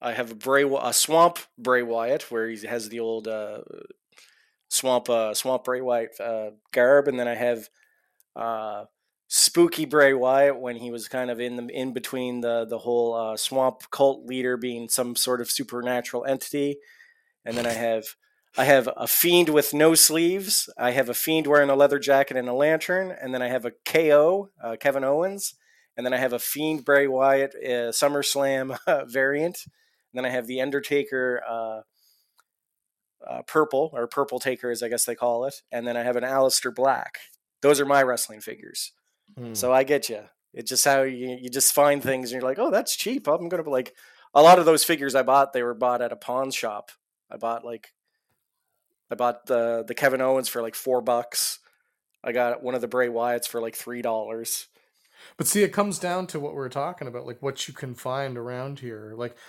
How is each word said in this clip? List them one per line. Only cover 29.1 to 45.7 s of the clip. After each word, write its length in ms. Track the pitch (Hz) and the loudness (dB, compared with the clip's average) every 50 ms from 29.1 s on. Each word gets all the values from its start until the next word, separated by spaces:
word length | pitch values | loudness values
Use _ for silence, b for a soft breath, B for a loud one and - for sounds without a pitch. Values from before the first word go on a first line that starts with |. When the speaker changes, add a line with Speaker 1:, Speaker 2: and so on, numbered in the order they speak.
| 117 135 135 135 143 147 160 175 180 - - | -2 0 0 2 2 0 -2 -2 -4 -8 -16
Speaker 1:
And 520 | - - _ _ _ _ _ _ _ - | -20 -20 _ _ _ _ _ _ _ -8
then 80 | 127 127 | -6 -4
I 80 | 123 127 | -4 -2
have 140 | 127 117 | -4 -4
the 140 | 117 127 127 | -4 -4 -4
Undertaker, 800 | 131 143 143 143 139 - 147 143 139 143 135 131 127 127 123 120 - 117 | -2 -2 -2 -4 -2 0 0 -2 0 -2 -2 -2 -2 -2 -2 -4 -6 -6
uh, 320 | 117 117 113 110 110 110 - _ _ _ _ _ _ _ _ _ _ _ _ _ _ _ _ _ _ _ _ _ _ _ _ _ _ _ - | -6 -6 -6 -8 -8 -12 -14 _ _ _ _ _ _ _ _ _ _ _ _ _ _ _ _ _ _ _ _ _ _ _ _ _ _ _ -14
uh, 160 | - 62 62 - | -12 -12 -12 -8
purple, 480 | - - 156 151 151 135 135 156 160 156 | -2 2 2 2 2 2 0 -2 -2 -4
or 140 | 120 117 | -6 -6
Purple 320 | 117 - 143 139 - 127 127 | -4 -2 -2 -2 -2 -4 -4
Taker, 300 | - 131 127 - - 123 | -4 -4 -4 -4 -4 -6
as 140 | 117 110 120 | -4 -4 -4
I 60 | 113 | -4
guess 160 | 120 113 - | -4 -2 -2
they 100 | 123 117 | -4 -4
call 300 | - 120 120 117 117 127 | -2 0 0 0 0 -2
it. 160 | 135 - - _ _ | -4 -6 -10 _ _
And 160 | 127 120 117 | -10 -8 -6
then 80 | 120 120 | -4 -4
I 80 | 120 117 | -2 -2
have 120 | 127 120 | -2 -2
an 60 | 120 120 | -2 -2
Aleister 500 | 131 135 135 135 131 - - - 123 110 | 0 2 2 4 4 2 0 -2 -4 -2
Black. 460 | 123 131 135 123 - - - - - - - _ _ _ _ _ _ | 0 2 2 2 2 -2 -8 -14 -16 -20 -20 _ _ _ _ _ _
Those 180 | - 143 147 135 | 4 4 4 4
are 60 | 143 | 4
my 180 | 139 139 139 131 | 4 4 4 4
wrestling 380 | 127 120 113 - - 110 107 | 2 0 -2 -4 -8 -10 -14
figures. 500 | - - - - - - - - - - - _ _ _ _ _ _ _ - | -14 -14 -14 -14 -16 -14 -10 -10 -10 -10 -12 _ _ _ _ _ _ _ -16
Speaker 2:
Hmm. 160 | 127 120 117 110 | -14 -12 -10 -6
Speaker 1:
So 180 | 107 127 127 | -2 0 2
I 120 | 127 131 135 | 4 4 4
get 260 | 135 147 139 139 - | 4 2 0 0 -4
you. 140 | 113 104 - - _ _ _ _ - | -8 -10 -14 -16 _ _ _ _ -16
It's 160 | 123 113 - | -14 -10 -4
just 140 | 131 123 - | -2 0 2
how 200 | 143 135 135 135 | 2 4 2 2
you, 340 | 135 127 123 127 127 127 127 | 0 -4 -6 -8 -8 -8 -10
you 80 | 127 123 | -10 -6
just 240 | 123 135 - - - | -2 0 0 2 4
find 280 | 147 143 143 143 143 135 | 4 4 4 4 2 0
things 280 | 135 135 131 127 117 | -2 -2 -2 -4 -6
and 100 | 123 127 | -6 -4
you're 80 | 127 127 | -4 -4
like, 100 | 139 202 | -2 -2
"Oh, 120 | 247 320 | -2 0
that's 240 | 196 214 - - - | 0 0 -2 -2 -4
cheap. 320 | - - 202 262 285 - | -6 -4 -4 -4 -4 -2
I'm 200 | 147 156 180 170 | 0 -2 -2 -2
gonna 160 | 170 180 170 156 | -4 -6 -6 -4
be 60 | 151 | -2
like," 240 | 135 127 120 - - b b b b b b b b | -2 -2 -2 -4 -8 b b b b b b b b
a 80 | 143 | 10
lot 180 | 156 170 185 180 | 12 12 12 10
of 60 | 160 | 10
those 180 | 160 160 143 - | 8 6 6 4
figures 320 | - 165 143 139 135 123 | 2 0 0 0 0 0
I 80 | 135 123 | 2 4
bought, 300 | 127 131 139 135 135 - | 4 6 6 4 4 0
they 100 | 123 120 | -2 -4
were 100 | 120 | -4